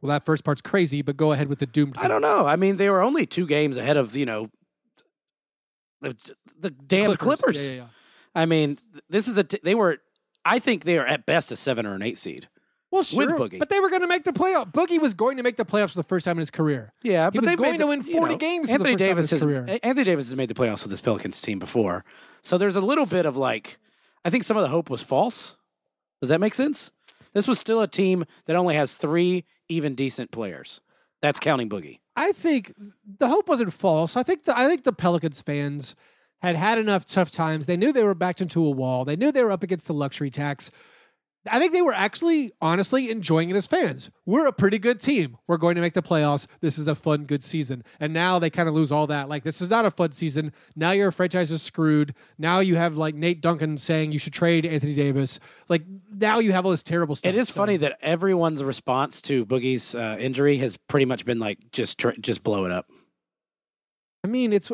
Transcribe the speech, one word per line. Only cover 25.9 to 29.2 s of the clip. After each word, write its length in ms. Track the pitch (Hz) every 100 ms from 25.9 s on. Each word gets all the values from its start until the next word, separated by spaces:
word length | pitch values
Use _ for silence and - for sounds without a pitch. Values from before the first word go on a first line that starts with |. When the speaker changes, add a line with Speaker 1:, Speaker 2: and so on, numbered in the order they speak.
| _ _ _
Speaker 2:
Does 80 | 127
that 100 | 160
make 120 | 208
sense? 380 | - 277 294 - _ - - _
This 160 | 202 208
was 100 | 254
still 220 | - 226
a 80 | 208
team 380 | - 190 185 165 _
that 120 | - 165
only 180 | 180
has 200 | 151 143
three 520 | - 147 165